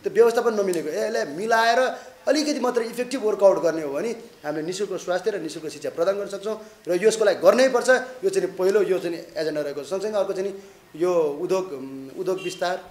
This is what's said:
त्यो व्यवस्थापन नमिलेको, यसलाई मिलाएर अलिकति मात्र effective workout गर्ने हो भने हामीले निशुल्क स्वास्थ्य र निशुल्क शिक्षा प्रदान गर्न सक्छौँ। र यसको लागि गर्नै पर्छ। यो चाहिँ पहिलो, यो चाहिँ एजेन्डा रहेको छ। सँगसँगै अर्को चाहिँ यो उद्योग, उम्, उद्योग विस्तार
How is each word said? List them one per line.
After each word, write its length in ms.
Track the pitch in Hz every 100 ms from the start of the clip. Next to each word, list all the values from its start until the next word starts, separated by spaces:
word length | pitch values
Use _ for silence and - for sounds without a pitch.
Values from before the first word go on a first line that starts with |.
त्यो 80 | 196
व्यवस्थापन 440 | 170 233 240 233 214
नमिलेको, 340 | 196 170 151
यसलाई 340 | 175 220 226 202 147
मिलाएर 440 | 220 226 233 240 254 - - - -
अलिकति 320 | 285 294 262
मात्र 220 | 247 240
effective 420 | 226 233 247 262
workout 340 | 214 208 196 165
गर्ने 220 | 160 160
हो 100 | 147
भने 180 | 139 220 226 - -
हामीले 220 | 147 156 156
निशुल्क 340 | 185 196 180
स्वास्थ्य 320 | - 180 202
र 80 | 202
निशुल्क 300 | 160 160 156
शिक्षा 200 | 143 139 160
प्रदान 220 | 175 202
गर्न 100 | 196
सक्छौँ। 300 | 190 202 214 - - -
र 40 | 180
यसको 240 | 214 214
लागि 160 | 208 170
गर्नै 300 | 170 226 262
पर्छ। 200 | 247 240 254 247 -
यो 60 | 190
चाहिँ 220 | 190 175
पहिलो, 300 | 180 185 208
यो 140 | 175 180
चाहिँ 160 | 170 165 -
एजेन्डा 300 | - 156 151
रहेको 220 | 143 143
छ। 40 | 139
सँगसँगै 300 | 190 214 214
अर्को 160 | 190
चाहिँ 180 | 185 196 196 - - - 156
यो 160 | 180 175 151 143
उद्योग, 260 | 175 190 185
उम्, 480 | 139 135 135 135 135
उद्योग 180 | 180 185
विस्तार 320 | 170 170 175 262 -